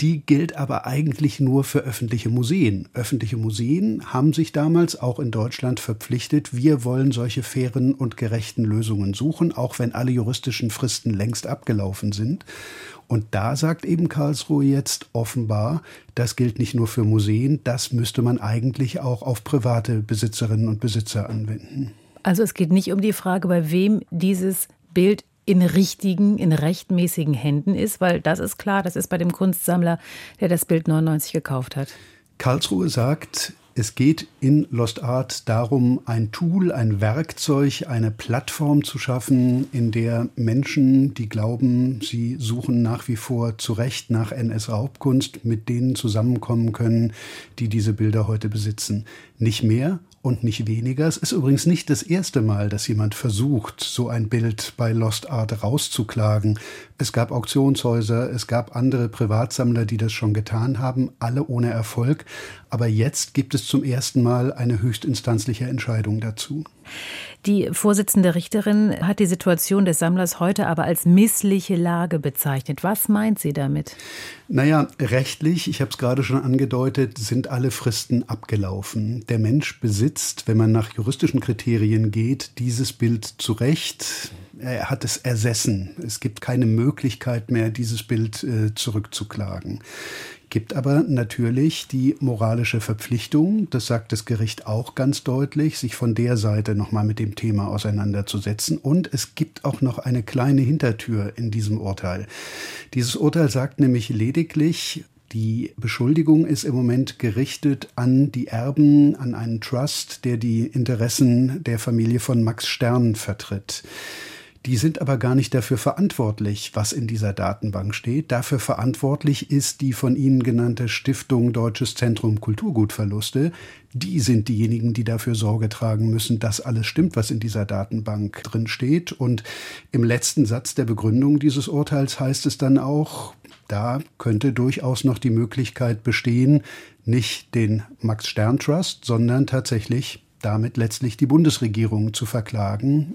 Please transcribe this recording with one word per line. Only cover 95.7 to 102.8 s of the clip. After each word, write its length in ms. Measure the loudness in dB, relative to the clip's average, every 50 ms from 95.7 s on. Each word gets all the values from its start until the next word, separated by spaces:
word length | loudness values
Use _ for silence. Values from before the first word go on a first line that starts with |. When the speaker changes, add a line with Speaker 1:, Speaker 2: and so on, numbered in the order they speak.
| 0
Speaker 1:
sich 200 | -2 -6 -6 -4
von 180 | -2 -2 0 2
der 220 | 2 2 2 2
Seite 400 | 2 2 2 2 2 0 0 0
noch 160 | 0 0 0 0
mal 120 | 0 0
mit 140 | 0 0 -2
dem 160 | -4 -4 -4
Thema 320 | -4 -2 0 0 0 0
auseinanderzusetzen. 1120 | -2 -4 -2 -2 -2 -2 0 0 0 -2 -2 -2 -2 -4 -4 -2 -2 -4 -4 -2 -2 -2 -2
Und 340 | 0 2 2 2 2 0 -4
es 220 | -6 -6 -6 -4
gibt 300 | -4 -4 -4 -6 -6 -4
auch 160 | -4 -2 0 0
noch 160 | -2 -2 -2
eine 240 | -2 -2 -2 -2 -2
kleine 400 | -2 -2 0 2 4 4 4 4
Hintertür 680 | 4 2 2 2 0 0 -2 -4 -4 -2 -2 -2 -4 -4
in 140 | -6 -4 -4
diesem 280 | -2 -2 0 0 -2 -2
Urteil. 480 | -2 -4 -6 -4 -4 -4 -4 -4 -8 -10 -12 -16 -16 -14 -14 -14 -14 -14 -14 -16